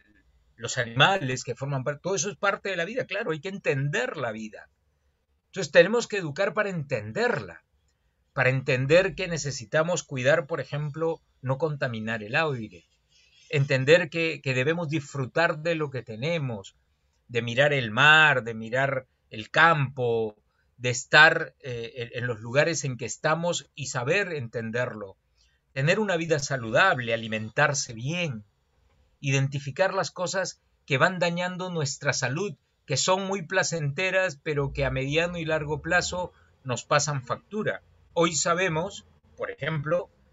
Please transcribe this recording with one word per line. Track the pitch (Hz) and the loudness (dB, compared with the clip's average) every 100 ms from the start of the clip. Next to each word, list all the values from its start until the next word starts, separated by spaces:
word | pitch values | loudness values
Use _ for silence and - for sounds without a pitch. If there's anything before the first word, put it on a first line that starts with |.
| _ _ _ _ _ - | _ _ _ _ _ -12
los | 117 - | -6 -4
animales | 117 117 156 190 135 127 | -2 4 4 4 -2 -4
que | - | -6
forman | - 135 139 | -8 -4 -4
parte, | 127 143 | -4 -6
todo | 170 | -4
eso | 190 180 | -4 -4
es | 143 | -2
parte | 202 202 202 | -2 -2 -4
de | 180 | -4
la | 170 | -4
vida, | 247 | -6
claro, | - 190 220 | -6 -6 -4
hay | 160 | -6
que | 180 | -6
entender | 196 180 143 143 190 254 165 | -4 -2 0 0 -2 -2 -4
la | 120 | -6
vida. | 110 107 90 - _ _ _ _ _ _ _ _ | -6 -10 -12 -20 _ _ _ _ _ _ _ _
Entonces | 180 175 | -8 6
tenemos | 185 170 233 220 | 8 8 6 0
que | 202 | -4
educar | 165 143 196 | -4 -2 0
para | 214 208 | 0 -2
entenderla, | 180 143 127 104 110 240 190 95 82 _ _ _ _ _ _ _ | -4 -4 -4 -4 -2 0 -2 -6 -14 _ _ _ _ _ _ _
para | - 127 | 0 2
entender | 131 139 127 135 170 190 | 2 2 0 6 6 6
que | - 185 | 0 -4
necesitamos | 165 143 - 110 151 160 147 | -4 -4 -8 -2 0 2 0
cuidar, | - 135 123 165 147 | -4 0 4 4 2
por | 160 | -6
ejemplo, | 123 147 147 143 165 160 _ _ | -6 -6 -6 -2 -4 -4 _ _
no | 127 131 | -4 0
contaminar | 160 143 135 113 110 113 | 0 -2 -4 -4 -4 -4
el | 104 | -2
aire, | 139 160 127 107 87 - _ _ _ _ _ - | 0 0 -2 -8 -14 -20 _ _ _ _ _ -4
entender | 151 139 135 131 170 170 | 0 2 2 8 6 6
que, | 165 165 143 | -2 -2 -4
que | 139 | -2
debemos | 127 127 170 165 | 0 0 0 -2
disfrutar | 156 143 139 123 - 170 160 | -4 -4 -8 -4 0 0 0
de | 160 160 | -4 -2
lo | 151 | -4
que | 127 | -6
tenemos, | 113 107 139 170 135 110 98 - _ _ _ _ - | -10 -6 -4 -2 -4 -6 -12 -20 _ _ _ _ -6
de | 120 | -4
mirar | 117 117 147 | 0 2 4
el | 143 117 | 2 0
mar, | 107 147 156 156 131 | 4 8 8 8 4
de | 113 | 0
mirar | 110 110 123 139 135 - _ _ | -6 -4 0 0 -2 -6 _ _
el | 110 107 | -14 -2
campo, | 156 165 160 131 131 120 117 110 - _ _ _ - | 4 6 6 2 0 0 2 0 -6 _ _ _ -6
de | 123 | -4
estar, | 120 - 156 156 160 170 - | -2 4 8 8 6 -2 -10
eh, | 139 120 117 | -10 -8 -8
en, | - 120 127 | -10 -10 -6
en | 123 | -4
los | 110 | -4
lugares | 117 123 160 160 | -2 2 2 0
en | 143 117 | -4 -6
que | |
estamos | 120 - 156 160 170 170 - - | -8 -2 0 0 0 -4 -6 -10
y | 131 | -8
saber | 135 123 185 185 | -4 0 0 0
entenderlo. | 147 117 127 113 113 123 107 98 - _ _ _ _ _ | -4 -6 -6 -4 -2 -4 -6 -12 -16 _ _ _ _ _
Tener | 135 143 202 | -2 2 2
una | 214 175 | 2 0
vida | 165 156 | 0 0
saludable, | 139 135 117 113 190 160 117 | 0 -4 0 4 4 2 0
alimentarse | 113 113 110 110 - 147 139 - | -2 -2 -6 -4 2 2 2 -6
bien, | 110 127 175 170 110 104 _ _ _ _ _ _ _ | -8 -6 -4 -4 -6 -12 _ _ _ _ _ _ _
identificar | 143 135 135 139 139 131 185 | 0 2 2 -2 -6 0 0
las | 190 175 | 0 -4
cosas | - 180 185 180 - _ _ | -4 -4 -2 -4 -8 _ _
que | - 135 | -4 -2
van | 165 185 | 0 -2
dañando | 170 170 180 180 180 | -2 -2 -4 -6 -6
nuestra | 175 139 - 143 | -4 -4 -4 -6
salud, | - 123 147 202 156 _ _ - | -4 -4 -4 -6 -8 _ _ -6
que | 131 | -2
son | - 190 190 | 0 0 0
muy | 196 | -6
placenteras, | 160 190 175 165 147 143 185 185 185 139 | -2 -2 0 -2 -4 -2 0 0 0 -2
pero | - 147 139 | -4 -2 -2
que | - | -2
a | 135 | -2
mediano | 131 135 151 175 175 | -2 -2 0 0 -2
y | 156 | -2
largo | 156 147 151 | -2 -2 -6
plazo | 160 180 170 175 175 - _ _ | 0 0 0 -4 -8 -10 _ _
nos | 131 120 | -8 -6
pasan | - 147 147 143 | 0 2 2 -4
factura. | 123 113 - 214 156 98 - _ _ | -6 -8 -6 -6 -4 -6 -10 _ _
Hoy | 170 170 | 0 0
sabemos, | 170 175 170 185 156 190 - - _ _ - | 2 0 2 0 0 -4 -8 -20 _ _ -10
por | 110 | -8
ejemplo, | - 143 156 151 175 - _ _ | -6 -4 -4 0 -2 -2 _ _